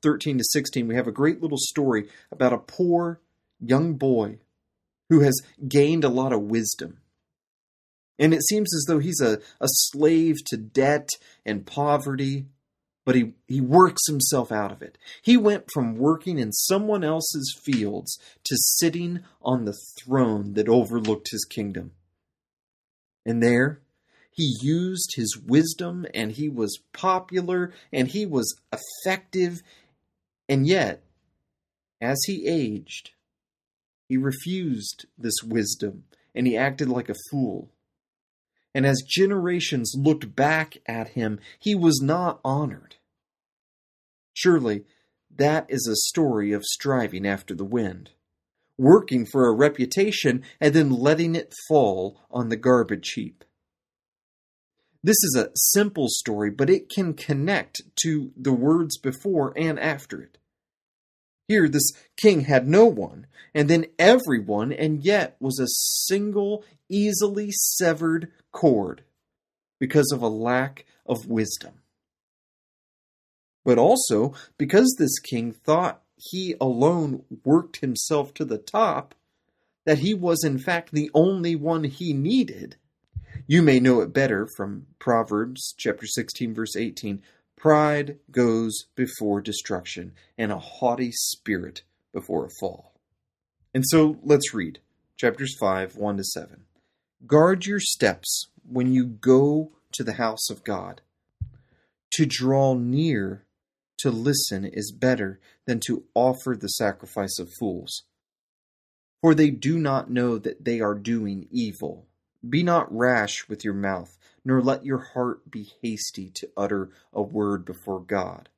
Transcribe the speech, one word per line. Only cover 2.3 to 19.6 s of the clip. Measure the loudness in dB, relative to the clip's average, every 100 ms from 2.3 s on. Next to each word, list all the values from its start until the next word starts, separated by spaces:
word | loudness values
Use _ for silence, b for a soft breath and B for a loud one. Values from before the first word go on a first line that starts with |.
about | 0 2
a | 2
poor | -6 -4 0 2 0 -8 _ _ _ _
young | 0 2 2
boy | -2 0 0 0 -6 _ _ _ _ _ _ _
who | 6
has | 6 4 b b 0
gained | 2 4 4
a | 2
lot | 2 0
of | 0
wisdom. | 0 -2 -2 -8 -12 -16 _ _ _ _ _ _ _ _ _ _ _ _
And | 2
it | 4
seems | 0 0 -2
as | -4 0
though | 0
he's | 0 0
a, | 0 0 B B
a | -2
slave | 0 -2 2 4 4 2 0 -4
to | -10
debt | -4 0 2 2 -4 -12 b b -8
and | -8 -8
poverty, | -4 0 0 -2 -4 -4 -4 -10 _ _ _ _ _ 2
but |
he, | 2 2 -6 _
he | -4
works | 4 6 6 4 -4
himself | -2 0 0 -2
out | -4 -4
of | -8
it. | -18 _ B B
He | 4 6
went | 6 0 -4
from | -4 -4 0
working | 2 2 -2 -4
in | -4
someone | -2 0 0 0 -2
else's | -2 -2 -4 -6 -8 -8
fields | -4 -2 -2 -6 -10 -14 b b -6
to | -2
sitting | 0 2 0 -2 -6 -8 b b
on | -2 -2